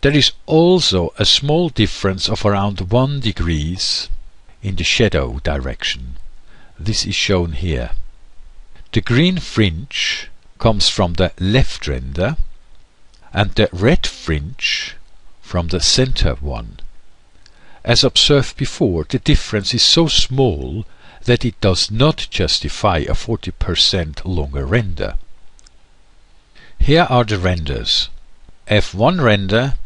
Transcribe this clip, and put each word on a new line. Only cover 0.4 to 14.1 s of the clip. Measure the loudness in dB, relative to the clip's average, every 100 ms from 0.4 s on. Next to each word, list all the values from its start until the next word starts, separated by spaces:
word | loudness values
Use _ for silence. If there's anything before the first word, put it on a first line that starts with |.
| 0
also | 4 6 4 2 0 -2 0
a |
small | 2 2 2 0 0
difference | 2 0 2 -2 -2 -4
of | 0 0
around | 2 0 -2 0
one | 2 2 0
degrees | -2 -2 0 0 -2 -4 -4 -4 -4 -4 -6 -18 -20 -10
in | -4 -2
the |
shadow | 0 2 2 2 -2 -4
direction. | -4 -4 -4 -6 -6 -6 -8 -8 -10 -12 -18 -20 -20 -8
This | -4 -2
is | -4 -4
shown | 0 0 0
here. | -2 -2 -4 0 0 0 -8 -20 -18 -16 -18 -18 -18 -2
The | -2
green | 2 2 4 0
fringe | -4 0 0 0 -8 -6 -4 -6 -10 -16 -20 -2
comes | 0 2 0
from | 2 0
the | 2 -2 0
left | 0 4 2 0 -6
render, | -6 -6 -2 -2 0 -2 -4 -18 -20 -20 _ -20 -20 -8
and | -2 0
the | 2 0
red | 2 4 4
fringe | 2